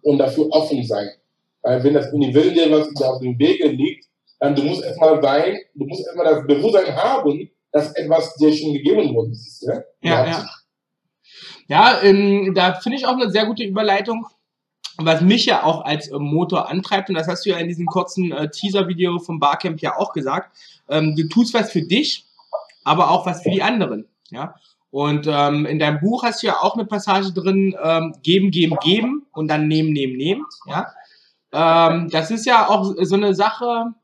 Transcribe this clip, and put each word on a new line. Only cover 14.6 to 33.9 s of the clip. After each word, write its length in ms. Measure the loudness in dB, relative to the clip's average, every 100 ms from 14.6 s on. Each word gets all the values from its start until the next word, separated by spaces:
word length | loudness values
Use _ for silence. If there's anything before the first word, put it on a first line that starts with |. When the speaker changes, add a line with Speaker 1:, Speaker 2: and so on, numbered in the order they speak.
| _ _ -20 -4
Speaker 2:
Was 220 | 0 4
mich 260 | 4 4 4
ja 160 | 2
auch 200 | 2 -2
als, 240 | -4 -6 -6
äh, 100 | -8
Motor 500 | -4 -2 -2 -2 -4
antreibt, 400 | -6 -2 -4 -2
und 60 |
das 140 | -4 -4
hast 180 | -6 -4
du 40 |
ja 60 | -4
in 100 | -4
diesem 180 | -6 -4
kurzen, 460 | -4 -4 -4 -4
äh, 180 | -4 -6
Teaser-Video 680 | -6 -4 -2 -2 -2 -2 -2
vom 180 | -6 -2
Barcamp 400 | 0 0 -4 -6
ja 160 | -6 -4
auch 160 | -4
gesagt, 440 | -4 -4 -6 -8 _ -20 _ _
ähm, 260 | 0 0 0
du 120 | 0
tust 260 | 2 2
was 160 | 0 0
für 100 | -2
dich, 440 | 0 -2 -2 -6 _ _ _ -12 -12 _
aber 260 | -2 2 4
auch 160 | 2 0
was 160 | -4
für 80 | -2
die 120 | 0
anderen, 440 | 0 0 -2 -4 -12 _ _
ja. 240 | -14 -14 -14 _ _ _
Und, 360 | -4 -2 0 0
ähm, 360 | 0 2 0 -2
in 120 | 0
deinem 220 | 0 0
Buch 220 | -2 0
hast 180 | -4 -4
du 60 | -4
ja 80 | 0
auch 140 | 0
eine 120 | -2 -6
Passage 460 | -6 0 0 0
drin, 440 | -4 0 2 0 -2
ähm, 320 | -2 -2 -2 -6
geben, 280 | 0 2 2
geben, 260 | 2 0 0
geben 440 | 2 2 0 -4 -8
und 160 | -8 -4
dann 200 | 0 0
nehmen, 240 | 0 0
nehmen, 240 | -2 -2 -4
nehmen, 280 | -4 -4 -6 -18 -10
ja. 200 | -8 -8 -14 -20 _ _ _ _
Ähm, 560 | -2 2 4 4 2 -2
das 200 | -4 -4
ist 160 | -4 2
ja 220 | 4 4
auch 260 | 2 0 -2
so 120 | 0 2
eine 180 | 2
Sache 580 | 0 0 -2 -4 -4 -4